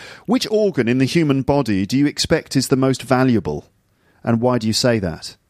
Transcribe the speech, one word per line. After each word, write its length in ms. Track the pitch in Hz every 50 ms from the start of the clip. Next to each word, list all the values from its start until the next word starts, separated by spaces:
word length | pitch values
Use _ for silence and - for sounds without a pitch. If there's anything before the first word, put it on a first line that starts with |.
| - - - - -
Which 200 | - 226 262 - -
organ 380 | 220 214 214 202 165 139 117 113
in 100 | 123 131
the 80 | 135
human 340 | 127 - 175 165 147 135 135
body 460 | 131 - 143 143 135 113 104 95 101
do 100 | - -
you 80 | 135 143
expect 500 | 147 - - - - 160 151 - - -
is 140 | 139 127 -
the 80 | 139
most 260 | 131 135 131 131 - -
valuable? 640 | - 131 127 131 131 120 107 82 76 73 78 - _ _ _ _ _ _ _ _ _ _ _ -
And 200 | 123 117 113 117
why 160 | 123 123 123
do 80 | 110
you 80 | 110 104
say 240 | - - 127 117 110
that? 380 | 95 85 78 78 - - - _ _